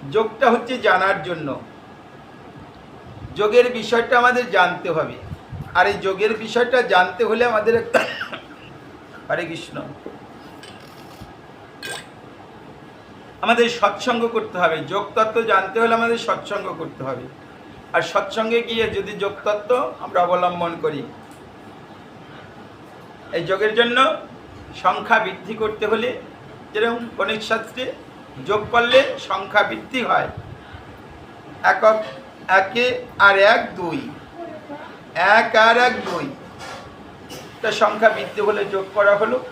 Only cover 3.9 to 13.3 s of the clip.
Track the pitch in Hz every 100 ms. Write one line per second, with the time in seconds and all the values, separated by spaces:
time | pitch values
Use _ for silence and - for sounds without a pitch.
3.9 | 233 233 254 240 247 233 190 175 170 185
4.9 | 160 139 120 - - - - - 170 196
5.9 | 190 185 185 220 220 220 240 240 247 -
6.9 | 185 180 - 220 226 240 220 214 226 -
7.9 | - - - - - - - - - -
8.9 | - - - - 151 170 160 - 147 139
9.9 | 143 - - - - - - - - -
10.9 | - - - - - - - - - -
11.9 | - - - - - - - - - -
12.9 | - - - -